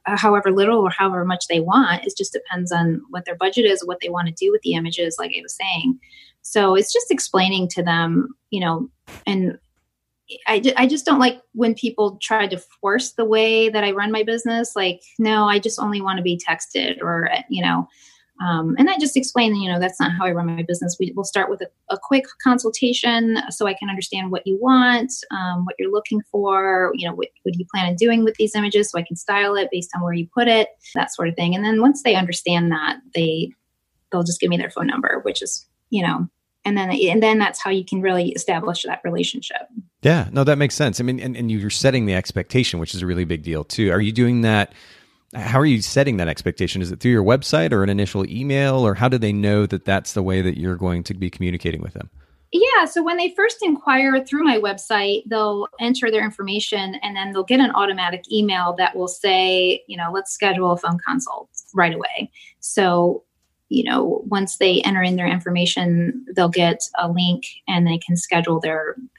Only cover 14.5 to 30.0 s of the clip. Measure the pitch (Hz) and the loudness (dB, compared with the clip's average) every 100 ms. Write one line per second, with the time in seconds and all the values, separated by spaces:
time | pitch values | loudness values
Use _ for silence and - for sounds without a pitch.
14.5 | 233 233 208 185 175 - - 220 214 208 | -2 -4 -2 -4 -4 -10 -2 0 2 2
15.5 | 208 214 - 208 202 190 190 180 175 - | 2 0 -4 -4 -4 -4 -2 -2 -2 -2
16.5 | 165 - 185 - - 170 170 - - - | -4 -4 -4 -4 -4 -4 -2 -2 -2 -4
17.5 | 185 175 170 170 _ - _ _ - 180 | -2 0 -2 -4 _ -20 _ _ -8 -4
18.5 | 165 160 - 302 370 294 269 254 247 226 | -2 0 4 4 4 0 0 0 2 2
19.5 | 208 190 175 180 - - 175 185 170 170 | 0 0 0 -2 -2 -2 0 -2 -2 -2
20.5 | 165 170 175 175 - 185 196 196 202 190 | -4 -4 -4 -4 -4 -4 -4 -4 -2 -2
21.5 | 202 - _ - 196 - 277 262 - 262 | -4 -8 _ -8 -8 0 0 0 -2 2
22.5 | 247 226 - 247 247 240 233 226 220 - | 2 0 0 0 0 0 2 2 0 -4
23.5 | - 208 190 202 196 185 190 190 185 196 | -4 -4 -2 -6 -6 -6 -6 -4 -4 -2
24.5 | 196 254 254 247 240 254 - - 196 185 | 0 4 6 6 2 0 -6 -8 -6 -2
25.5 | 180 180 - 190 208 - 214 - 208 196 | -2 -4 -4 -2 -2 -2 -4 -2 -2 2
26.5 | 190 190 185 185 - 175 175 - _ 190 | 2 2 2 2 0 -4 -6 -8 _ -6
27.5 | 175 180 196 180 175 233 226 220 220 214 | -6 -4 -2 0 0 2 2 2 2 0
28.5 | 214 208 208 208 175 170 170 - 202 202 | 0 0 2 0 -4 -6 -8 -2 0 0
29.5 | 202 185 180 175 180 | 0 -2 -6 -6 -6